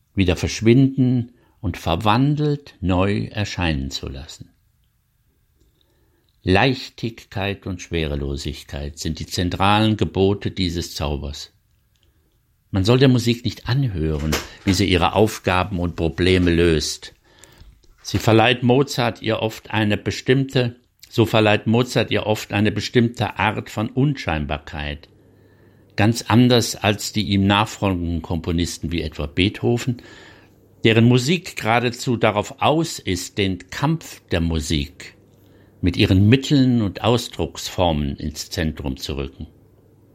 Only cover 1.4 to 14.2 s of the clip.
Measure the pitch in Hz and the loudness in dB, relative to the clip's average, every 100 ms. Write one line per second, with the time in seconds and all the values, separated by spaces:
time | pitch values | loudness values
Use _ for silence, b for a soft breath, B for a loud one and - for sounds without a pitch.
1.4 | b b 90 - - 82 104 110 139 147 | b b -8 -6 -2 0 2 2 2 2
2.4 | 147 143 - - 95 92 98 107 113 - | -2 -2 -8 -6 -2 0 0 -2 -4 -6
3.4 | 101 - 87 73 67 - 76 67 71 - | -6 -2 -2 -2 -4 -8 -10 -12 -16 -18
4.4 | - _ _ _ _ _ _ _ _ _ | -20 _ _ _ _ _ _ _ _ _
5.4 | _ _ _ _ _ _ _ _ _ _ | _ _ _ _ _ _ _ _ _ _
6.4 | 92 92 131 131 - - 117 - - 101 | 0 2 2 0 -8 -10 -10 -10 -12 -6
7.4 | 98 98 - 92 - 85 78 73 69 69 | -6 -6 -10 -12 -6 -4 -4 -4 -4 -6
8.4 | 76 69 - 71 71 - 82 78 - - | -6 -10 -12 -12 -10 -8 -8 -8 -8 -4
9.4 | 90 87 98 104 110 107 82 95 95 101 | -4 0 2 4 4 2 0 2 2 0
10.4 | 104 - 90 85 82 - 73 71 69 71 | -4 -4 -4 -4 -8 -6 -4 -4 -6 -12
11.4 | - _ _ _ _ _ _ _ _ _ | -16 _ _ _ _ _ _ _ _ _
12.4 | _ _ _ 104 95 127 135 123 110 117 | _ _ _ 0 2 4 6 4 2 -2
13.4 | 104 - - 131 131 87 78 76 | -4 -8 -4 -2 -2 -2 -2 -2